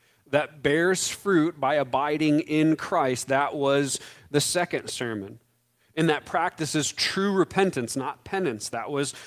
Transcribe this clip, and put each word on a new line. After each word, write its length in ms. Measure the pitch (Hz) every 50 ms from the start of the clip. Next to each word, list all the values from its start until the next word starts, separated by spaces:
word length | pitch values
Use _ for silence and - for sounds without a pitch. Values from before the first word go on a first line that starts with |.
| _ _ _ _ _ -
That 340 | 143 147 143 - - 147 127
bears 440 | 147 147 165 170 185 185 - - -
fruit 520 | - - - 202 190 160 151 170 - 147
by 160 | 139 131 156
abiding 640 | 143 139 123 127 131 143 151 151 151 156 151 147 151
in 340 | - - 151 156 156 160 156
Christ. 540 | - - - 190 170 139 131 123 - - -
That 260 | 135 139 143 - -
was 460 | 151 139 139 139 143 143 131 - - - - - - - -
the 80 | 143 147
second 480 | - - - 175 175 - 165 131 - -
sermon. 500 | - - 127 117 110 101 98 104 113 - _ _ _ _ _ _ _ _ _ _ -
And 140 | 160 165 160
that 160 | 147 139 -
practices 680 | - - 170 170 180 - - 160 - - 156 139 -
true 420 | - - - - - 190 196 202
repentance, 640 | 196 190 165 - - 190 196 185 - 135 120 113 -
not 280 | 135 127 147 - - -
penance. 460 | - 196 190 185 139 113 104 - -
That 200 | 120 117 101 120
was 220 | 147 139 143 131 - - -